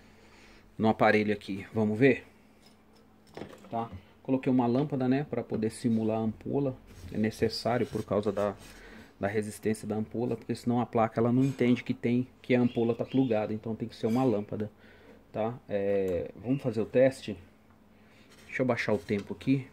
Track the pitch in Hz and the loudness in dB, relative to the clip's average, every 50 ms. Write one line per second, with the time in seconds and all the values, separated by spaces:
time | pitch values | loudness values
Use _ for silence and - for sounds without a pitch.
0 | - - - - - - - - - - - - - - - - 110 110 107 - | -20 -20 -20 -20 -20 -20 -20 -20 -20 -20 -20 -20 -20 -14 -4 0 2 2 4 4
1 | 120 110 107 107 104 104 104 104 - - 95 98 95 - - 113 110 107 107 107 | 6 6 6 6 4 2 -2 -2 -4 -8 -10 -10 -10 -6 -2 0 0 0 4 6
2 | 135 135 117 - - - - - - - - - - - - _ _ _ - - | 6 6 6 4 -2 -12 -20 -20 -20 -20 -20 -20 -20 -20 -20 _ _ _ -20 -20
3 | - - - _ _ - - - - - - - - - - 113 117 113 101 92 | -20 -20 -20 _ _ -18 -16 -16 -14 -14 -16 -20 -14 -10 -8 -8 -8 -8 -10 -16
4 | - - - - - - 135 131 - 139 127 127 120 120 117 131 147 151 147 131 | -18 -20 -20 -10 -2 0 0 0 2 2 2 4 4 4 2 2 0 0 -2 0
5 | 131 127 127 139 147 - - 117 113 - 117 113 110 110 - - - 123 113 110 | 0 2 2 0 0 -2 -4 -6 -4 -4 -2 -2 -2 -2 -2 -2 0 0 2 2
6 | 110 110 110 110 110 110 110 - - 117 123 139 143 131 127 - - - - - | 2 0 0 0 0 -2 -4 -4 -6 -4 -2 0 0 -2 -2 -6 -12 -20 -20 -18
7 | - - - - 107 110 - - 120 110 - - - 110 120 123 110 - - 107 | -16 -8 -2 0 0 0 0 0 0 0 0 -2 -2 0 0 0 0 -2 -4 -6
8 | 107 - 95 104 104 110 95 101 101 104 95 - - - - - - - - - | -4 -2 0 0 0 0 0 0 0 -2 -2 -6 -12 -20 -20 -20 -20 -20 -20 -20
9 | - - - - 98 101 104 110 104 107 104 - - 107 110 - - 107 107 107 | -20 -20 -8 -6 -4 -2 -2 -2 -4 -4 -6 -4 -2 -2 -2 -2 -4 -4 -4 -4
10 | 110 - - 113 120 123 120 - - - 120 - - 120 120 123 117 - - 117 | -4 -4 -4 -4 -4 -4 -4 -4 -6 -6 -8 -4 -2 0 0 0 0 0 2 2
11 | 110 113 - 113 113 120 117 127 131 139 131 - 120 120 123 120 - - 123 - | 0 2 2 2 2 4 4 4 2 2 2 2 2 4 2 2 0 -4 -4 -2
12 | - 120 120 123 123 - - - - - 127 123 123 120 - 120 117 117 117 - | -2 0 0 0 -2 -4 -8 -8 0 2 4 4 4 2 2 0 0 0 0 -2
13 | 113 - - 131 135 123 107 107 107 104 107 107 - 117 110 - 120 110 - - | -2 0 2 2 2 2 2 0 0 -2 -4 -6 -6 -6 -6 -6 -8 -8 -6 -4
14 | - 113 113 127 135 131 107 101 104 - 104 107 107 104 - - - - - - | -2 0 2 2 2 2 2 0 -2 -4 -6 -6 -6 -8 -10 -14 -20 -20 -20 -20
15 | - - - - - - - 113 107 113 123 131 - - 104 101 98 101 101 98 | -20 -20 -20 -20 -18 -8 -6 -4 -4 -4 -4 -8 -8 -6 -4 -2 0 0 0 2
16 | 95 92 87 82 - - - 85 92 117 135 139 - 127 107 113 101 - - 123 | 0 0 0 -2 -4 -6 -10 -8 -4 -2 -2 -2 -2 -2 -2 -2 -2 2 4 4
17 | 131 131 131 - - - 101 90 - - - _ _ - - - - - - - | 6 4 4 0 -8 -10 -10 -10 -14 -20 -20 _ _ -20 -20 -20 -20 -20 -20 -20
18 | - - - - - - - - - - - - 131 127 117 - - - 107 101 | -20 -20 -20 -20 -20 -20 -20 -20 -18 -10 -6 -2 0 0 0 0 0 0 0 -2
19 | - - 110 101 101 - 101 - - 135 135 139 123 - | 0 -2 -4 -4 -4 -6 -10 -6 -2 0 0 0 -2 -6